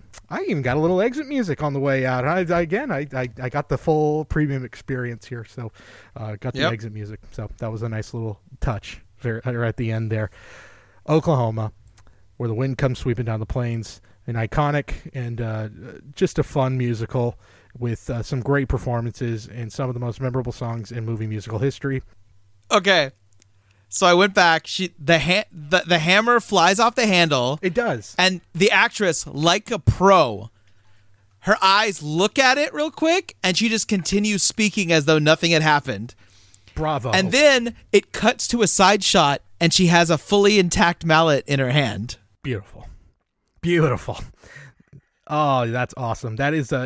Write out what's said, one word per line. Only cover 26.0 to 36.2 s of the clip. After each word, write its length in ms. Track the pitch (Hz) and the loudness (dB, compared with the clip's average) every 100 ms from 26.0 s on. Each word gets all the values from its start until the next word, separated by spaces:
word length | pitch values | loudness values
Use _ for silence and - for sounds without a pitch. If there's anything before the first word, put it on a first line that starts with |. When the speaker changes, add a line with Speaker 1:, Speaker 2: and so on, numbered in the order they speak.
| 160 196 226 240 | 4 4 4 2
Speaker 2:
flies 380 | - 196 175 196 | 2 4 4 4
off 160 | 233 240 | 2 2
the 120 | 220 | 2
handle. 500 | 180 165 135 123 147 | 4 4 2 0 -2
Speaker 1:
It 120 | 185 | -4
does. 400 | 165 233 120 - - | -2 -2 -4 -6 0
Speaker 2:
And 240 | 185 185 _ | 0 0 _
the 180 | 160 196 | 2 4
actress, 540 | 190 226 - 185 - - | 4 2 0 -2 -2 -6
like 460 | 139 165 202 - | 0 2 2 0
a 80 | 208 | -4
pro, 680 | - - 190 185 131 98 107 _ _ _ _ - _ _ _ _ | 0 4 6 6 4 -2 -12 _ _ _ _ -20 _ _ _ _
her 140 | 185 - | 0 2
eyes 420 | 190 202 220 175 | 4 4 2 -4
look 340 | 151 156 208 - | -4 0 0 4
at 200 | 262 269 | 4 4
it 160 | 302 | 0
real 180 | 294 311 | -2 -6
quick, 460 | - 320 370 - - | -2 0 2 -2 -4
and 140 | 185 175 | -2 0
she 140 | 226 | 0
just 180 | 220 - | 0 -2
continues 560 | 202 151 196 214 202 | -2 0 -2 0 0
speaking 480 | - - 214 214 170 | 0 2 0 0 2
as 140 | 165 143 | 2 4
though 140 | 156 | 2
nothing 320 | 151 160 170 | 4 2 4
had 100 | 160 | 2
happened. 520 | 156 147 135 101 117 - | 4 2 0 -8 -10 -16